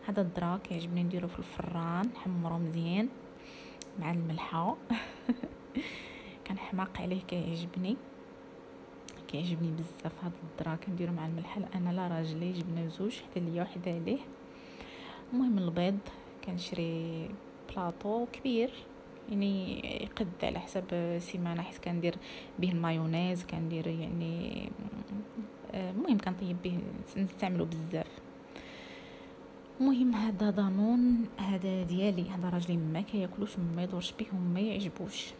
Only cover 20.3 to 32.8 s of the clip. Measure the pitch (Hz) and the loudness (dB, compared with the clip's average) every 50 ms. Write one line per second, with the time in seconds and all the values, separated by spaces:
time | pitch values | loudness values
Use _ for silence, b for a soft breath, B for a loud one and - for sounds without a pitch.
20.3 | 180 - - - - 175 - - - 190 180 185 180 175 170 170 170 170 175 - | 0 0 0 0 0 -2 -4 -2 -2 -2 0 0 0 0 2 2 0 0 -2 -2
21.3 | - 180 175 170 170 170 170 - - - - 180 175 170 165 175 170 180 B B | -2 0 0 0 0 0 -2 -4 -6 -6 -2 0 0 4 2 2 2 0 B B
22.3 | B B B B B - 180 185 175 170 170 165 165 160 160 160 160 165 175 180 | B B B B B 2 2 4 4 4 4 4 4 4 4 4 4 4 4 4
23.3 | 180 175 180 - - 165 165 165 165 160 160 165 165 165 160 - 170 170 170 165 | 2 0 -2 -4 -2 0 0 0 0 0 0 0 0 0 -2 0 0 0 0 0
24.3 | 165 170 - - - - - - - - - - - - - - 202 202 208 - | 0 -2 -2 -2 -2 -4 -4 -4 -6 -6 -6 -6 -6 -6 -6 -4 -4 -4 -6 -6
25.3 | - 226 208 - - - - - - 190 185 180 185 208 330 359 240 196 - 185 | -6 -8 -8 -8 -10 -12 -10 -6 -4 -4 -4 -2 0 0 4 6 6 6 6 2
26.3 | 185 180 196 180 175 180 - 190 180 170 - - - - - - - - 196 190 | -2 0 0 -2 -2 0 0 0 0 0 -2 -2 -6 -8 -8 -4 0 0 0 0
27.3 | - - 214 185 180 170 165 165 165 160 160 165 - 160 - - - - - - | 2 0 0 2 4 2 2 2 0 -4 -4 -2 -2 -2 -2 -4 -8 -14 -14 -16
28.3 | - - - B B B B B B B B B B B B B B B B B | -16 -16 -16 B B B B B B B B B B B B B B B B B
29.3 | B B - - - - - - - - 262 277 269 247 262 247 233 208 214 226 | B B -16 -16 -16 -18 -16 -16 0 4 6 6 8 8 6 6 6 6 4 2
30.3 | 208 180 214 208 185 202 202 196 190 196 208 226 240 247 247 247 247 233 226 202 | 4 4 4 4 6 6 4 6 6 6 6 8 8 8 8 8 8 6 4 0
31.3 | - - 196 196 196 185 185 190 185 185 180 170 175 185 196 208 190 175 175 185 | -2 -2 0 2 2 2 2 2 2 2 2 2 4 4 4 4 4 4 0 0
32.3 | 190 180 175 180 175 175 175 175 175 170 | 0 0 0 2 2 2 2 2 2 2